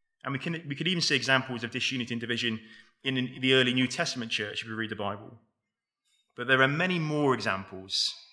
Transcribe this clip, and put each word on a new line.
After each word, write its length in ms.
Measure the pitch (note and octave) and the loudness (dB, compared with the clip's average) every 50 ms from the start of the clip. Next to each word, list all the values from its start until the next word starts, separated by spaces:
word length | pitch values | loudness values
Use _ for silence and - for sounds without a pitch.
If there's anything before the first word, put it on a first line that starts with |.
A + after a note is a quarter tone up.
| _ _ _ _ - | _ _ _ _ -8
And 100 | C3+ C3+ | -6 -6
we 60 | C3 | -6
can, 220 | - E3+ E3 E3 E3+ C#3 | -4 -6 -6 -6 -6 -8
we 80 | C#3 | -2
could 120 | - D#3 F3 | 0 2 2
even 140 | F#3 E3+ | 2 2
see 140 | C#3+ - D3+ | 2 4 2
examples 480 | C3 A#2 B2+ C3+ B2+ B2+ - B2 A#2 A#2 | 2 4 4 4 4 4 2 -4 -6 -6
of 80 | A2+ | -6
disunity 420 | - B2+ - - C3+ B2+ A#2+ A#2 A#2+ | -4 -4 -2 -2 -2 -4 -4 -4 -4
and 80 | A#2 | -4
division 380 | A#2+ A2+ A#2+ A#2 A#2+ A#2 A2 A2 - - - - - _ _ _ - | -4 -2 -2 -2 -2 -2 -2 -4 -8 -14 -20 -20 -20 _ _ _ -6
in, 140 | C#3 C3 B2+ | -2 -2 -2
in 240 | B2+ B2+ C3 C3 | -2 -4 -4 -2
the 120 | B2+ C3 C3 | 2 4 6
early 200 | C3 B2+ B2 B2 | 6 6 4 4
New 140 | B2+ B2+ A#2+ | 2 0 0
Testament 440 | - - E3 - - B2+ A2+ A2+ | 0 -2 -4 -4 -4 -6 -6 -4
church 300 | - - G#2+ G#2 G2 - | -4 -4 -4 -4 -6 -8
if 60 | - A2+ | -10 -8
we 80 | A2 | -6
read 160 | A2 A2+ G#2+ | -6 -6 -6
the 40 | G#2+ | -6
Bible. 380 | G2+ G2+ G2+ G#2 G#2 A2 - A2+ - _ _ _ _ _ _ _ _ _ _ _ _ _ _ _ _ _ _ _ | -4 -4 -4 -4 -6 -10 -14 -20 -20 _ _ _ _ _ _ _ _ _ _ _ _ _ _ _ _ _ _ _
But 120 | - A#2+ B2 | -6 0 4
there 140 | C3 C3 | 6 6
are 60 | C3+ C3+ | 6 6
many 320 | C#3+ D#3 F3+ F#3 F3+ F3 | 4 2 0 0 0 0
more 340 | D#3 D3+ D3+ D3 D3 C#3 B2+ | 0 0 0 2 4 4 2
examples, 800 | A#2 G#2+ A2+ F#2+ F#2+ G2 - G2 F#2+ F#2+ F#2+ - - - - - - - - | 2 0 -2 -2 -2 -4 -8 -14 -14 -12 -6 -4 -2 -2 -4 -4 -8 -16 -8